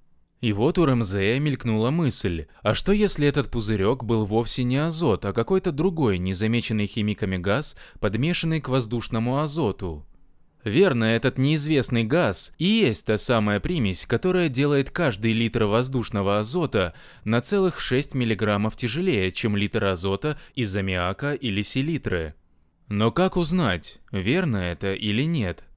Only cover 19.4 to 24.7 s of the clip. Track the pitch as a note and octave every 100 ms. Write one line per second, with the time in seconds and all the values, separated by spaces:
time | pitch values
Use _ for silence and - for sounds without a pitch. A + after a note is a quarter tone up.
19.4 | A2+ G#2 G#2 A2+ G2+ F2+ F#2+ G2 D3+ D3
20.4 | - - G#2+ G2 F#2+ F#2 F2 G2 C#3+ D3
21.4 | B2 G2 G#2 C3 D3 D#3+ A2+ F2+ D#2+ -
22.4 | _ _ _ _ - G#2 A2+ - F#3 F#3
23.4 | E3 F3+ C3+ F2+ - - - G2 F#2+ E3
24.4 | F3+ G#2 F2